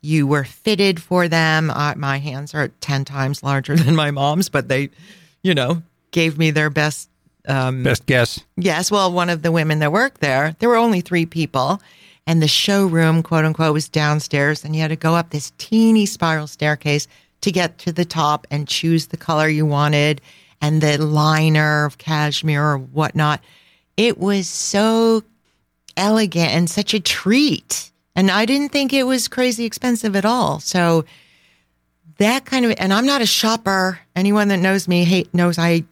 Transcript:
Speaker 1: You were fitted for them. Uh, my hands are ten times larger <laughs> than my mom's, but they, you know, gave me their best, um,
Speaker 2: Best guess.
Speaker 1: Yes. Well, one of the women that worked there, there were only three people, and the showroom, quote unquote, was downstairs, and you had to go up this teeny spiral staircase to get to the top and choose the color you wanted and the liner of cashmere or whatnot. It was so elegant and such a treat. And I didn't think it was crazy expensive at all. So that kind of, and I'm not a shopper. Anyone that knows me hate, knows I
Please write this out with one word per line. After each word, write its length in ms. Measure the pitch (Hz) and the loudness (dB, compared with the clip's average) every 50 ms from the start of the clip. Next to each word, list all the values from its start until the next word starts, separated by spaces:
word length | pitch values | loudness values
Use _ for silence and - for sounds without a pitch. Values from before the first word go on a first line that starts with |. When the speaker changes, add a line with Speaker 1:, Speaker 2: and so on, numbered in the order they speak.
Speaker 1:
You 260 | - 147 156 160 143 135 | -4 0 0 2 2 2
were 160 | 147 147 135 | 2 0 -2
fitted 580 | 123 - - _ - 214 185 202 196 190 165 | -4 -10 -8 _ -2 0 2 2 2 0 -2
for 260 | 160 - 180 180 175 170 | -4 -2 0 0 2 2
them. 420 | 160 165 160 160 156 156 160 156 | 2 0 2 2 2 2 0 0
Uh, 240 | - - 147 147 143 | -2 -2 -2 -4 -4
my 220 | - 147 139 139 139 | -4 -4 -4 -4 -4
hands 360 | 139 151 131 135 143 147 - | -4 -8 -8 -10 -12 -8 -4
are 160 | 151 143 127 - _ | -4 -4 -4 -6 _
ten 240 | - - 143 139 135 | -8 -4 -4 -4 -4
times 380 | 131 139 139 135 135 143 - - | -6 -6 -4 -4 -4 -4 -4 -4
larger 320 | 135 139 139 127 - 139 | -2 -2 -2 -2 0 0
<laughs> 20 | 170 | 2
than 180 | 160 123 165 | 4 4 2
my 160 | 160 151 147 | 2 0 -2
mom's, 380 | 143 139 139 143 151 170 196 - | -2 0 0 0 0 0 -2 0
but 180 | - 143 123 - | -2 -4 -2 0
they, 220 | 135 131 139 135 _ _ 165 - - - _ _ _ _ _ | -2 -2 -2 -4 _ _ -20 -20 -20 -20 _ _ _ _ _
you 100 | 185 180 | 0 0
know, 300 | 143 131 123 165 170 165 _ _ _ _ _ | 0 0 0 -2 -4 -4 _ _ _ _ _
gave 260 | - 170 165 160 156 143 | -2 0 0 0 0 0
me 140 | 165 160 | 0 0
their 180 | 151 156 151 151 | 2 2 0 0
best, 400 | 139 160 147 151 147 - - _ _ _ _ _ _ _ _ - | 0 0 -2 -2 -4 -6 -14 _ _ _ _ _ _ _ _ -4
um, 360 | 139 135 131 131 131 131 123 | -2 -2 0 -2 -2 -2 0
Speaker 2:
Best 220 | 131 127 - - | 0 -2 -2 0
guess. 340 | - 139 127 117 - - - - _ _ - | 0 2 2 2 0 -2 -10 -16 _ _ -4
Speaker 1:
Yes. 340 | 175 190 160 156 180 - | -2 0 0 0 0 0
Well, 200 | 208 208 196 185 | 0 2 2 2
one 180 | 175 180 175 175 | 0 0 0 0
of 120 | 175 165 | -2 -2
the 100 | 151 170 | -2 0
women 280 | 165 170 156 156 156 156 | 0 0 0 0 0 0
that 120 | 151 147 | 0 0
worked 300 | 147 202 247 269 - - | 2 2 0 0 -2 -2
there, 340 | - 143 131 131 143 156 160 _ | -2 0 2 2 2 0 -2 _
there 100 | - 233 | 0 2
were 60 | 240 226 | 4 4
only 240 | 233 233 220 180 | 4 2 2 0
three 240 | 170 - 180 175 165 | 0 0 0 0 0
people, 560 | 165 - 170 160 139 _ 135 127 135 180 202 - _ _ _ - - _ _ _ | 0 -2 -4 -4 -2 _ -2 0 0 -2 -4 -6 _ _ _ -20 -20 _ _ _
and 160 | - 165 165 | 0 2 2
the 60 | 156 147 | 2 2
showroom, 760 | - - - - 202 202 196 190 165 165 165 160 160 165 | 0 0 0 0 2 2 2 2 2 2 2 4 2 2
quote 240 | 165 - 170 160 156 | 0 0 0 0 0
unquote, 280 | 156 156 - 160 160 151 | 0 0 0 0 0 0
was 140 | 151 151 - | 0 -2 -2
downstairs, 760 | - 156 151 147 151 151 147 - - 143 139 143 151 147 - | -2 -2 0 0 0 -2 -2 -2 -2 0 0 0 0 -2 -6
and 100 | 151 156 | -6 -4
you 60 | 156 | -2
had 80 | 160 156 | -2 -2
to 60 | 156 | -4
go 180 | 156 - 160 165 | -2 0 0 0
up 140 | 170 165 165 | 0 0 -2
this 220 | - 147 143 - _ _ | -6 -8 -8 -8 _ _
teeny 480 | - - 220 220 226 226 226 220 208 | -8 -2 2 4 4 6 4 4 2
spiral 420 | 196 - - - 165 160 156 151 147 | 0 -2 -2 -2 -2 -2 -2 -4 -8
staircase 600 | - - - 151 151 143 - 151 147 147 143 - _ _ _ _ _ _ | -10 -4 -2 -2 -2 0 -2 -2 -2 -2 -2 -6 _ _ _ _ _ _
to 100 | - 202 | -4 -2
get 260 | 175 185 175 160 170 _ | 0 0 -2 -2 -4 _
to 120 | - 180 | -8 -6
the 140 | 165 160 175 | -2 -2 -4
top 420 | 170 - 160 156 147 151 147 _ - | -4 -2 -2 0 0 0 -2 _ -6
and 180 | 151 143 147 135 | -6 -6 -4 -4
choose 400 | - - - 165 165 165 156 - | -6 -4 0 0 0 0 0 -4
the 100 | - - | -12 -12
color 300 | - - 165 151 156 156 | -6 -2 0 0 2 2
you 180 | 156 151 156 | 2 0 0
wanted 560 | 151 143 143 147 147 151 147 147 151 151 143 _ - - - _ _ _ _ | 0 2 2 2 2 2 2 2 2 0 -2 _ -20 -20 -20 _ _ _ _
and 200 | - 147 156 156 | -2 0 0 2
the 160 | 151 151 147 143 | 2 2 2 0
liner 880 | 156 151 151 151 151 151 156 156 160 160 156 156 151 151 151 151 147 | 0 0 0 2 2 2 2 2 2 2 4 4 2 2 2 0 0
of 120 | 147 - _ | -2 -4 _
cashmere 680 | - - 156 151 151 151 143 - - 160 151 143 147 | -6 -4 -2 0 0 -2 -2 -4 -2 -2 0 0 0
or 140 | 151 147 135 | 0 0 -2
whatnot. 640 | 131 127 131 147 156 147 - - 156 151 151 143 _ _ _ _ _ _ _ _ _ _ _ - | -4 -8 -4 -4 -2 -2 0 0 0 0 0 -2 _ _ _ _ _ _ _ _ _ _ _ 0
It 200 | 214 240 - - | 0 0 0 0
was 300 | - 196 202 196 185 160 | 0 0 0 0 -2 -4
so 760 | - - - - - 202 208 220 226 226 226 226 226 226 214 _ _ _ _ _ _ _ _ _ _ _ _ - _ - | -6 -8 -8 -2 0 0 2 2 2 2 2 2 2 0 -2 _ _ _ _ _ _ _ _ _ _ _ _ -14 _ -2
elegant 540 | 185 202 214 220 220 196 139 170 170 156 | 0 2 2 2 2 0 0 0 0 0
and 180 | 107 165 175 165 | 2 0 0 0
such 240 | - - 202 - - | -2 -4 -4 -2 -2
a 60 | 214 | -4
treat. 920 | 170 - - - - 185 214 262 294 294 170 - _ _ - - - - _ _ _ _ _ | -2 -4 -6 -4 0 2 2 4 4 2 0 -2 _ _ -10 -10 -10 -14 _ _ _ _ _
And 160 | - 185 196 | 0 2 2
I 140 | 185 202 220 | 2 2 0
didn't 240 | 226 269 277 285 285 | 0 0 -2 -2 -2
think 220 | - 285 277 262 269 | -2 -2 -2 0 0
it 100 | 277 262 | 0 0
was 240 | 247 262 254 220 - | 0 0 -2 -2 -4
crazy 380 | - - 254 254 233 214 233 | -4 -2 -2 -2 0 -2 -6
expensive 500 | 226 - - - 247 240 220 - 220 190 | -6 -6 -4 -2 -2 -2 -2 -2 -2 -2
at 80 | 196 190 | 0 0
all. 360 | 208 233 254 214 151 143 147 | 0 0 0 0 -2 -2 -4
So 420 | - - - 185 175 170 165 165 151 - - - _ _ _ _ _ _ _ _ _ _ _ _ _ _ _ _ _ 160 156 _ | -8 -4 -2 0 2 2 2 2 0 -2 -12 -20 _ _ _ _ _ _ _ _ _ _ _ _ _ _ _ _ _ -20 -4 _
that 280 | 202 214 240 262 254 | 0 0 0 -2 -4
kind 200 | - - 262 247 | -4 -2 0 0
of, 80 | 233 220 - | 0 0 0
and 160 | - 190 196 | 0 0 0
I'm 120 | 208 240 | 0 0
not 160 | 269 285 277 | 0 0 0
a 40 | 233 | 0
shopper. 760 | 208 - - - 220 226 226 226 202 196 190 185 185 185 - - _ _ | 0 0 0 0 0 -2 -2 -2 -2 0 0 0 0 -2 -6 -12 _ _
Anyone 320 | 180 185 202 202 214 208 202 | -2 0 2 2 2 2 2
that 100 | 202 185 | 2 2
knows 280 | 170 190 190 196 - - | 2 2 0 0 0 0
me 160 | 180 175 175 | 2 2 4
hate, 300 | 170 185 185 - - - | 4 2 2 0 0 0
knows 240 | 175 175 175 170 160 | 0 2 2 0 0
I 240 | 165 170 170 170 165 - | 0 2 2 0 -2 -4